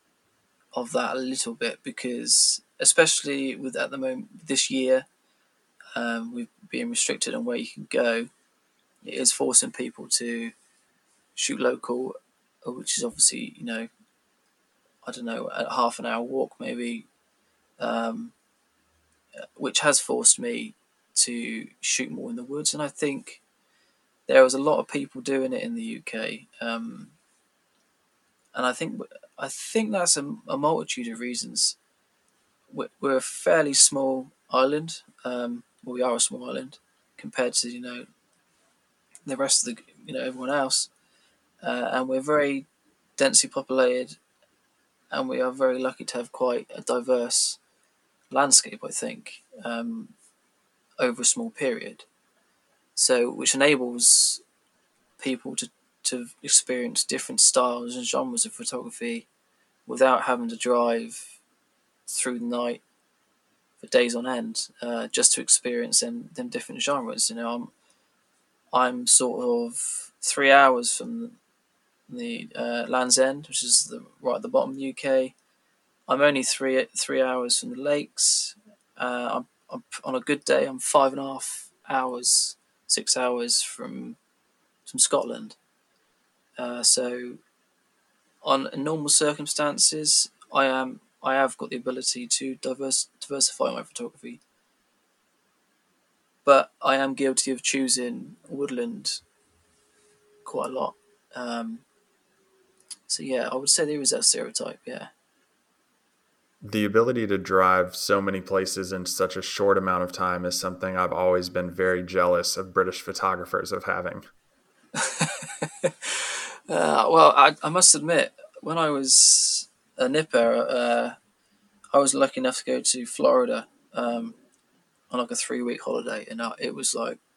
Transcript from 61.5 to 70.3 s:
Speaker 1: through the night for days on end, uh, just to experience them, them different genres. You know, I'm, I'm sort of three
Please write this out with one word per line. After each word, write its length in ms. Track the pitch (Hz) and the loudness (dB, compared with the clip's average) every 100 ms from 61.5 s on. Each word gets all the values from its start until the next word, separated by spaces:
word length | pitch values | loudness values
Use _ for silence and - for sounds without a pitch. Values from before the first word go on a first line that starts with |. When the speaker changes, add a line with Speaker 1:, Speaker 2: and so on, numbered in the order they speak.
| _ _ _ _ _ - | _ _ _ _ _ -10
Speaker 1:
through 320 | - 127 123 | -6 -4 -4
the 60 | 120 | -4
night 360 | 120 120 120 _ _ _ _ _ _ _ _ _ _ | -2 -2 -4 _ _ _ _ _ _ _ _ _ _
for 80 | - | 2
days 280 | 127 120 117 | 4 4 0
on 120 | 127 | -2
end, 400 | 120 113 113 - - | -4 -4 -6 -8 -8
uh, 260 | 120 117 113 | -6 -6 -4
just 260 | - - | 4 4
to 80 | - | 4
experience 600 | 123 - 127 120 117 - | 2 2 2 -4 0 0
them, 280 | 120 120 - | 0 -6 -10
them 160 | - 247 | -10 -8
different 320 | - - - | -8 -8 -6
genres. 480 | - 139 113 113 - | -2 -2 -2 -4 -4
You 80 | 113 | -4
know, 160 | 117 | -6
I'm, 140 | 120 120 _ _ _ _ _ _ _ _ _ _ | -6 -8 _ _ _ _ _ _ _ _ _ _
I'm 340 | 123 127 123 120 | 2 2 2 4
sort 380 | - 127 120 123 | 4 4 0 0
of 640 | 240 240 240 - - - _ | 0 0 -6 -8 -8 -12 _
three 300 | - | -4